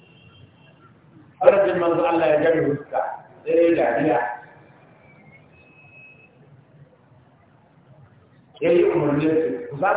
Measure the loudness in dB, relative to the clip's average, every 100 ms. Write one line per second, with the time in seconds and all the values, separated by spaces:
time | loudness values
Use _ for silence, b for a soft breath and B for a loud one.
0 | _ -20 -20 -20 -20 _ -20 _ -20 _
1 | -20 -20 -20 2 4 4 0 0 0 0
2 | 0 0 0 2 2 0 -2 -4 -6 -6
3 | -6 -10 -18 -16 -2 2 2 2 0 0
4 | 0 -2 -4 -10 -18 -20 -20 -20 -20 -20
5 | -20 -20 -20 -20 -20 -20 -20 -20 -20 -20
6 | -20 -20 -20 _ -20 -20 _ -20 -20 _
7 | _ -20 _ _ _ _ _ _ _ -20
8 | -20 -20 _ -20 _ -6 0 2 2 0
9 | 0 0 0 0 -2 -6 -10 -4 -2